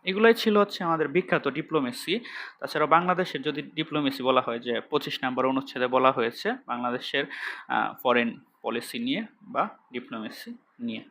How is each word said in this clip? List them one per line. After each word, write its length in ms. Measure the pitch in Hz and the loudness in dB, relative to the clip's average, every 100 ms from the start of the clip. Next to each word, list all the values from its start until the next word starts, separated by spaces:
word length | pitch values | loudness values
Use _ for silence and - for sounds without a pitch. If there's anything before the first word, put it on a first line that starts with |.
এগুলাই 300 | 180 190 226 | -2 4 6
ছিল 240 | 233 226 208 | 6 4 4
হচ্ছে 260 | 202 - | 4 0
আমাদের 240 | 175 165 147 | -2 0 2
বিখ্যাত 400 | 147 180 165 143 | 0 2 0 0
ডিপ্লোমেসি। 720 | 131 156 156 127 120 - 208 240 - - - | -4 -2 0 0 -4 -4 -4 -4 -14 -14 -10
তাছাড়া 260 | - 151 147 | -6 0 4
বাংলাদেশের 560 | 160 180 180 180 147 | 4 4 0 0 -2
যদি 200 | 139 143 | -4 -4
ডিপ্লোমেসি 600 | 143 - 156 151 143 135 | -6 -6 -2 0 0 0
বলা 180 | 127 131 | 4 4
হয় 180 | 123 117 | 2 -4
যে 220 | 120 113 | -2 -4
পঁচিশ 380 | - 147 147 - | -2 -4 -2 -4
নাম্বার 220 | 131 127 127 | -4 0 2
অনুচ্ছেদে 420 | 131 139 135 123 | 0 -4 -2 2
বলা 240 | 131 131 | 4 4
হয়েছে 420 | 131 117 - 202 254 - | 4 0 0 -4 -4 -6
বাংলাদেশের, 580 | 123 123 123 - 139 139 - - - - | -4 -2 -4 -2 -4 -4 -8 -10 -10 -2
আহ, 260 | 120 110 - | 0 0 -2
ফরেন 360 | 131 120 120 - _ _ | 2 4 2 -2 _ _
পলিসি 380 | 120 117 117 117 | -6 -4 -6 -6
নিয়ে 260 | 120 160 107 _ | -2 -4 -4 _
বা 280 | - 127 185 - _ | -6 -2 -2 -6 _
ডিপ্লোমেসি 680 | 123 - 113 110 - - 120 _ _ | -12 -10 -10 -10 -12 -16 -18 _ _
নিয়ে। 240 | 120 110 - | -8 -8 -12